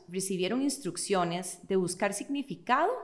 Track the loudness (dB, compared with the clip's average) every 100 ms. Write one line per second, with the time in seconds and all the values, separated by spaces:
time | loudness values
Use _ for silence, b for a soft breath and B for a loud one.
0 | -8 -4 -2 0 0 2 0 0 -4 -4
1 | 2 2 2 0 -6 -8 0 2 2 0
2 | -2 -2 -4 -4 -4 -6 2 4 4 0